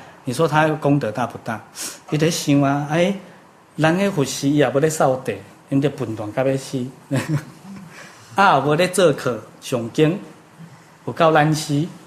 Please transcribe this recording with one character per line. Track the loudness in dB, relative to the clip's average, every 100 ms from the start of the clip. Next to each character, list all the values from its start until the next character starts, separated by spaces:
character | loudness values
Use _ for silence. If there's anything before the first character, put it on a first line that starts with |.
| -18 -14
你 | -6
说 | -2 2
他 | 2 2
功 | 2 2 2
德 | 0
大 | -4
不 | -6 -6
大？ | -10 -10 -12 -12 -12 -14 -6
你 | -2
得 | 0
想 | 0 2 2
啊， | 4 0 -2
哎， | 0 0 -2 -10 -20 -20 -20 _ -2
人 | 0 2
的 | 0
佛 | 0
事 | -2 -2 0
也 | 2 4
不 | 2
咧 | 0
扫 | 2 2 0
地， | -4 -8 -12 -20 -4
人 | -2
家 | 0
笨 | -2 -6 -8
蛋 | -6
到 | -2
要 | -2 -2
死， | -4 -8 -8 -12 -6
<laughs> | -4 -2 -4 -6 -18 -20 -20 -20 -20 -20 -20 -6
啊， | 2 4 4
不 | 2
咧 | 2 2
做 | 4 2
客 | 2 -2 -6 -10 -18
上 | -6 -6 -2
经， | 2 2 2 -6 -20 -20 -20 -20 -20 -20 -14 -8
有 |
够 | 2 4
难 | 4 4
死， | 2 0 -2 -2 -6